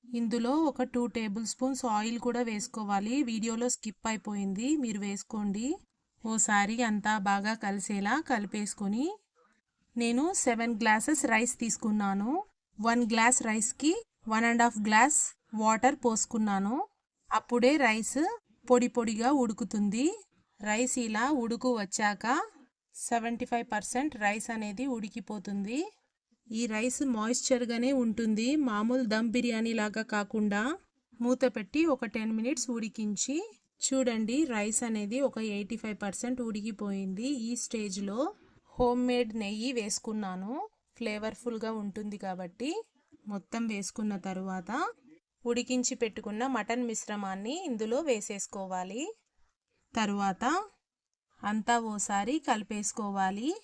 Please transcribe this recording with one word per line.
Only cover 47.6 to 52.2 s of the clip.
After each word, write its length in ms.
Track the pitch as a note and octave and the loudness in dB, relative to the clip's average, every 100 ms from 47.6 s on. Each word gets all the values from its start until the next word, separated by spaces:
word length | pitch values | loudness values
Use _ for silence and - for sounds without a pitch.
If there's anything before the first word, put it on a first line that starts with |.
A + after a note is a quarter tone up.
| F#4 | -4
ఇందులో 340 | A3+ A3 B3+ | -4 0 0
వేసేసుకోవాలి. 1000 | A#3 A3 - G3+ - G3+ F#3+ F#3 F3+ G#3 E4+ A4+ _ _ _ _ _ _ _ | 2 0 -2 -8 -8 -8 -6 -6 -6 -6 -8 -10 _ _ _ _ _ _ _
తరువాత 500 | A#3 G#3+ G3+ G3 F3+ A#3+ C4+ G#4 _ _ _ _ _ _ _ | -2 0 0 0 0 0 0 -2 _ _ _ _ _ _ _
అంతా 340 | G3+ A3 G#3 A#3+ A3+ | -4 -2 2 2 0
ఓసారి 440 | G#3 F#3+ G3+ | -4 0 0